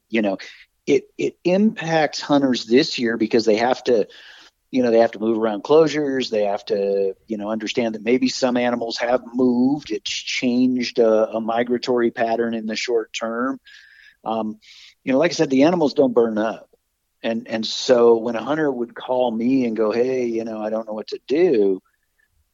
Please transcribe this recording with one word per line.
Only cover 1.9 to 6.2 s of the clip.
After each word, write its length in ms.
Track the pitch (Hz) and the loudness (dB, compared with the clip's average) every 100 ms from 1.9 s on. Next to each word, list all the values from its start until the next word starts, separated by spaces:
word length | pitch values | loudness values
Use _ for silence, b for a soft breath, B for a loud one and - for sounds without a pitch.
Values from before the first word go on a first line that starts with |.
| 160 147 - | 0 0 -4
hunters 440 | - 143 135 117 | 0 2 2 0
this 340 | 110 120 - - | 2 4 4 0
year 180 | 117 113 | -2 -2
because 280 | 110 120 | 0 2
they 120 | 110 107 | 2 2
have 260 | 123 127 | 2 0
to, 220 | - 117 - B B B B _ _ | 2 0 0 B B B B _ _
you 120 | 131 | -2
know, 80 | 123 | 2
they 100 | 113 | 4
have 100 | 117 | 4
to 60 | 101 | 0
move 180 | 110 110 | -2 0
around 280 | 113 104 | -2 -4
closures. 680 | - 151 156 147 147 135 | 2 4 4 2 -2 -2